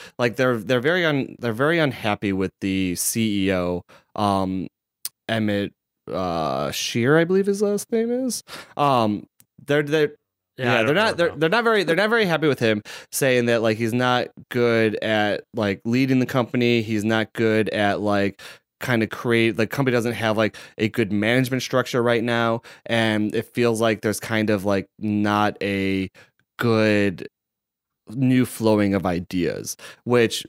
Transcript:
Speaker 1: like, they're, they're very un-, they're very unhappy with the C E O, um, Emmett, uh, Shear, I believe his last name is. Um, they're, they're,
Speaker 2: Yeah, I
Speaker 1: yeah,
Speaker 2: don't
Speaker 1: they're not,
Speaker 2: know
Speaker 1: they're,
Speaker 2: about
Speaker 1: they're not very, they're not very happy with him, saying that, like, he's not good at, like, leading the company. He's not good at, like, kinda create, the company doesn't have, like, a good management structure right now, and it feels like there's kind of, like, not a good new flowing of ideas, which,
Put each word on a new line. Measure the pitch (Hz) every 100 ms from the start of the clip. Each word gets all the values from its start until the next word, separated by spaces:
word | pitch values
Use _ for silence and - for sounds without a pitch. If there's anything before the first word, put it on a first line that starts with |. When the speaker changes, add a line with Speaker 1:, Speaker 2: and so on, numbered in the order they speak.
| - -
Speaker 1:
like, | 120 104
they're, | 127 117
they're | 98 127
very | 135 180
un-, | 165 143 - -
they're | 120
very | 110 147 170
unhappy | 143 113 110 104 104
with | 95 95 -
the | 98 95 92 85
C | - 117 110 101 95
E |
O, | 92 87 90 - - _ -
um, | 104 98 95 95 82 - _ _ - - -
Emmett, | 113 107 101 101 - _ _ -
uh, | 87 90 85 76 65 71
Shear, | - - 123 120 160
I |
believe | 170 190 196
his | 196
last | 208 202 -
name | 226 233
is. | 247 262 - - - - -
Um, | 143 123 110 101 - _ _ _
they're, | - 147
they're, | 147 156 147 - _ _ _ -
Speaker 2:
Yeah, | 123
I |
Speaker 1:
yeah, | 113
Speaker 2:
don't | 110
Speaker 1:
they're |
not, | 170 220
Speaker 2:
know | 160
Speaker 1:
they're, | 170
Speaker 2:
about | -
Speaker 1:
they're | 160
not | 220
very, | 233 214
they're | 165 170
not | 214
very | 233 196
happy | 156 151
with | 127
him, | 117 104 - - -
saying | - 139 123 120
that, | 117
like, | 113 110
he's | 117
not | 123 127 123 - - -
good | 123 120 113 110 104
at, | 107 107 104 90 -
like, | 117 104 98
leading | 113 123 135 131
the | 123
company. | 131 117 123 120 117
He's | 110 107
not | 107 110 107
good | - 113 107 101
at, | 104 101 87
like, | 104 101 101 - - - _ -
kinda | - 117 107
create, | - 123 117 113 113
the | 107
company | - 131
doesn't | 120 117
have, | 107 110 107
like, | 104 - - -
a | 110
good | - 104
management | 104 107 123 127 131
structure | - 131 120 131
right | 117 120
now, | 120 117 117 117 - -
and | - 113 113 107 107
it | 113 -
feels | - 120 110
like | 113 104
there's | 113 101
kind | - 110 107
of, | 104
like, | 101 98 95 -
not | 107 104 104 104 104 -
a | 101 98 95 95 95 - - _ _ -
good | 120 110 110 104 101 82 - - _ _ _ _ _ _ -
new | 117 127 127
flowing | 120 - 110 107 101
of | 98 90
ideas, | 87 90 92 76 50 53 - - -
which, | - 123 113 -